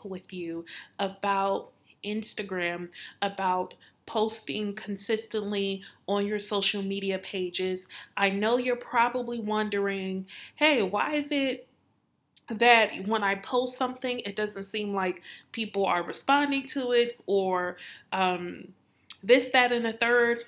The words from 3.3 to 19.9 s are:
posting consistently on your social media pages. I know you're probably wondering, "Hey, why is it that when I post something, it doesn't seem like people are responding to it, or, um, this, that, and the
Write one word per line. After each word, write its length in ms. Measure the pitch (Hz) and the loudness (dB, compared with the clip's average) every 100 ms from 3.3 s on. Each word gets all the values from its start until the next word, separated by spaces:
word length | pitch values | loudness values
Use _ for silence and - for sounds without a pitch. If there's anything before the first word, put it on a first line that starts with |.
| 190 190 185 185 - - _ - | 0 0 0 -4 -12 -20 _ -6
posting 680 | 226 220 220 - 214 208 | -2 0 -2 -4 -4 -4
consistently 1080 | 202 - 196 - 220 226 220 202 202 196 196 - - - | -6 -8 -6 -2 -4 -2 -4 -2 -2 -2 -4 -10 -12 -2
on 180 | 202 | 0
your 140 | 202 208 | 0 -2
social 420 | - 202 196 202 | -2 0 0 -2
media 380 | 196 196 190 190 | -4 -2 -2 -4
pages. 680 | 190 190 180 175 185 185 - - - - | -4 -6 -4 -2 -2 -4 -8 -14 -10 0
I 140 | 196 | 2
know 260 | 196 220 247 | 2 2 2
you're 200 | 247 240 | 2 -2
probably 640 | - 240 240 254 233 240 | 0 2 2 2 -4 -4
wondering, 840 | 208 214 208 202 196 196 190 190 190 - - | -2 0 0 0 0 -2 -4 -4 -8 -14 -18
"Hey, 260 | - 302 277 | 2 4 4
why 340 | 185 202 285 | 2 0 0
is 180 | 302 285 | -2 0
it 340 | 285 269 254 - _ _ _ _ _ _ - - | 0 0 -2 -10 _ _ _ _ _ _ -10 -8
that 600 | 214 240 233 214 - 196 | 4 6 8 6 -2 -2
when 160 | 220 | 0
I 100 | 196 | 0
post 420 | 196 - 247 254 - | -2 -2 0 0 0
something, 440 | 254 254 254 247 | -2 -2 -6 -6
it 160 | 202 196 | -6 -4
doesn't 300 | 208 202 196 | -4 -4 -6
seem 280 | 214 208 | -4 -2
like 280 | 196 185 180 - - _ | 0 -2 -4 -12 -20 _
people 360 | - 214 202 190 | -8 -4 0 2
are 180 | 175 | 0
responding 640 | 170 - - 285 285 277 262 | -2 -2 4 4 4 0 -2
to 240 | 285 247 | -4 2
it, 280 | 240 240 - - | 2 2 -4 -2
or, 520 | 196 190 180 180 175 - - _ | 0 2 0 -2 -6 -16 -20 _
um, 600 | 190 185 180 175 175 - _ _ _ - - | 0 2 0 -6 -10 -16 _ _ _ -8 -2
this, 260 | 196 262 277 | 6 6 8
that, 220 | 262 247 | 4 6
and 120 | 240 | 4
the 80 | 226 | 0